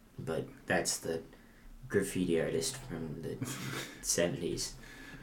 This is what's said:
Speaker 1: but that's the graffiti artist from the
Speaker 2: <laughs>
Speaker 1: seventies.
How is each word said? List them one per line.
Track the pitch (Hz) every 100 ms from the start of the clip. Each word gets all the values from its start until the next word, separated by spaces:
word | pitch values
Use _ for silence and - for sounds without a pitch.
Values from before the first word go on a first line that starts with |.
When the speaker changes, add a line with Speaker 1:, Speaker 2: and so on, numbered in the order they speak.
| - -
Speaker 1:
but | - 78 - - -
that's | 90 - -
the | 82 80 - - - - - - -
graffiti | 101 - 95 87 80
artist | 71 82 - -
from | - 82 80 80
the | 80 - 123 - 135
Speaker 2:
<laughs> | - - -
Speaker 1:
seventies. | - - 87 - 82 - - - - - - -